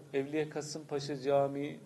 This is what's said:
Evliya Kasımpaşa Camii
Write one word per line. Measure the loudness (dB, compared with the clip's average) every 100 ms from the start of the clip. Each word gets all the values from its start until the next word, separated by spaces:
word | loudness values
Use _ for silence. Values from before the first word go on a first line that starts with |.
| -2
Evliya | -2 0 0 0
Kasımpaşa | -2 -6 -8 -4 -4 -2 -2
Camii | 4 4 4 0 -4 -6